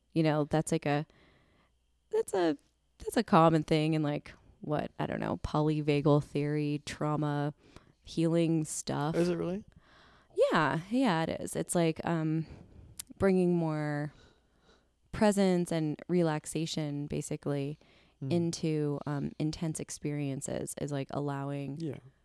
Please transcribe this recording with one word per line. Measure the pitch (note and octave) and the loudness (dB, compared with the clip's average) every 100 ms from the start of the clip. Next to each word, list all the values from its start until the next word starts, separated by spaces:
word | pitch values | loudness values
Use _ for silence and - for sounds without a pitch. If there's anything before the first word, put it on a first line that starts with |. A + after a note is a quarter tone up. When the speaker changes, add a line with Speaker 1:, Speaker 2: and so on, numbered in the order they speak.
| _ | _
Speaker 1:
You | E3 | 2
know, | D#3 D3+ | 2 2
that's | D3 D#3 - | 2 0 0
like | D#3+ D3 | 0 0
a, | C#3+ D#3 _ _ _ _ _ _ _ _ _ _ | -2 -2 _ _ _ _ _ _ _ _ _ _
that's | G#4+ - | -4 -2
a, | G4 E4+ C#4+ _ _ _ _ | 0 2 0 _ _ _ _
that's | A4 B3+ | -4 -2
a | |
common | G#3+ F#3+ E3 D#3+ | 4 6 8 6
thing | D3+ D#3+ D#3 | 4 2 4
in, | D#3 | 2
like, | D3 D3 - - - _ | 0 -2 -6 -18 -20 _
what, | - D3+ - - | -4 -4 -4 -6
I | - | -4
don't | - | -4
know, | G#2+ F3 | -4 -4
polyvagal | - D3+ D3+ D3+ D3+ C#3+ D3 D3 | -2 0 2 2 2 2 4 4
theory, | C#3+ D3 D3 D3+ D3 D3 - | 2 -2 -2 -2 -2 -4 -6
trauma, | - D3+ D3+ D3+ D3 D3 - - - - _ | -4 -2 0 0 0 -2 -6 -16 -20 -20 _
healing | - - E3 E3 E3 E3 | -8 0 2 4 2 2
stuff. | D#3 - - C3+ D3 E3 | 0 -6 -4 -2 -2 0
Speaker 2:
Is | F3 | 0
it | E3+ | 0
really? | E3+ F#3+ - - - - - - _ - C5+ | -4 -6 -10 -20 -20 -20 -20 -20 _ 0 2
Speaker 1:
Yeah. | F#3+ D3 D#3 F#3 | 4 2 0 -2
Yeah, | A#3+ C4 D#3+ | 0 2 2
it | E3 - | -2 -4
is. | - - | -6 -6
It's | E3 | -2
like, | F3+ E3 D#3+ | 2 2 0
um, | - E3+ D#3 D#3+ D#3+ - - - - - - - | -2 -2 0 -2 -4 -12 -20 -20 -16 -16 -16 0
bringing | G3 F#3 F3+ F3 | 2 4 4 2
more | D#3+ D3+ D3+ D3 D3 - - _ _ _ _ _ _ _ _ | 0 -2 -2 -4 -6 -10 -20 _ _ _ _ _ _ _ _
presence | - G#3+ G3+ F#3+ F3+ E3+ | 2 4 6 4 4 2
and | E3 D#3 D3 - | 0 0 -2 0
relaxation, | F3+ E3 D3+ - D#3 D#3+ - D3+ C#3+ D3 | 2 4 0 -4 -4 -2 -2 -4 -4 -4
basically, | D3+ - D3+ D3 C#3+ C#3 D3+ _ _ _ _ | -6 -4 -6 -4 -4 -4 -8 _ _ _ _
Speaker 2:
Mm. | C3+ | -2
Speaker 1:
into, | E3+ E3+ E3 E3 D#3 D3 C#3+ - | 0 0 0 0 0 0 -2 -4
um, | D3 C#3+ - | -4 -4 -2
intense | D#3 D#3 D#3+ D#3 | -4 -2 -4 -4
experiences | - - D3 D3 C#3 C3+ - - - - | -8 -8 -6 -4 -4 -6 -6 -6 -6 -8
is, | C#3+ | -6
like, | C#3+ C3+ | -4 -4
allowing | - C#3+ C#3 C#3 C#3+ C#3 C#3+ | -4 -4 -4 -6 -6 -6 -8
Speaker 2:
Yeah. | D#3+ - C3 _ | -8 -10 -14 _